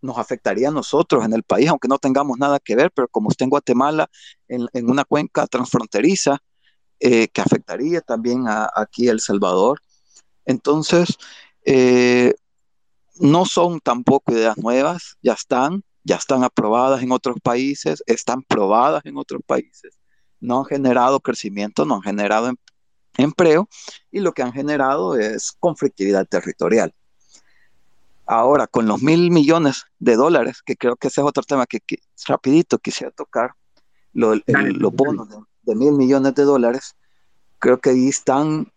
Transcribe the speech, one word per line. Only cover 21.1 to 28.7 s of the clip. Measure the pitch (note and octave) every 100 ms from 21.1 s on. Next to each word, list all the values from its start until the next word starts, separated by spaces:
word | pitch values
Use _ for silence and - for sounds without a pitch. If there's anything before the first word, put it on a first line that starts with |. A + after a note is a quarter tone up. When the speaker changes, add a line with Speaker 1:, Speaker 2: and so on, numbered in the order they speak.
| C#3
Speaker 1:
crecimiento, | - A#2 G#2 G2+ G#2 - D3+
no | A2
han |
generado | F#2+ G2+ G#2 G#2+ A#2+
em-, | B2+ _ _ _ _ _ -
empleo, | C#3 D#3+ E3+ D#3 G#3 - - - _
y | G3
lo | F#3
que | D#3+
han | B2+
generado | B2 C#3+ D3 C3+ C#3+ F#3 C#3
es | G#2+ A2 - -
conflictividad | F3 D#3 C#3 _ G2 G2 F#2+
territorial. | F#2 - - E2+ A2 F2 _ _ _ _ - _ _ _ _ _ _ _ _ -
Ahora, | A2+ B2 C#3+
con | A#2